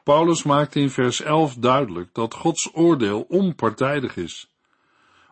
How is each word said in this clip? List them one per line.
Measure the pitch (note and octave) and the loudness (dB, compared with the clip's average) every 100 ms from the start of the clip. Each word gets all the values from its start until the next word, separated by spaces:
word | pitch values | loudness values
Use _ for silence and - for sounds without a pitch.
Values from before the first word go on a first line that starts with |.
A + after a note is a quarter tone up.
Paulus | - D3 E3+ E3 | 2 4 4 2
maakt | D3+ C#3+ D3 | 2 0 0
in | D3+ C#3 | 0 -2
vers | - B2 A#2+ | 0 0 -2
elf | - D#3 D#3 | 0 0 0
duidelijk | B2 A#2+ C#3 B2+ F2 F2+ | 0 2 2 0 -6 -10
dat | - A2+ | -6 -6
Gods | - E3 D#3+ - | -4 -4 -2 -4
oordeel | D#3+ E3+ D#3 G#2 G#2 | 2 2 4 0 -2
onpartijdig | - F3 F#3+ D3+ A2+ G#2+ C3 D3 A#2+ F#2 | -2 0 0 0 -4 -2 -2 -2 -6 -8
is, | E2 - - _ _ _ _ _ _ _ _ | -10 -12 -20 _ _ _ _ _ _ _ _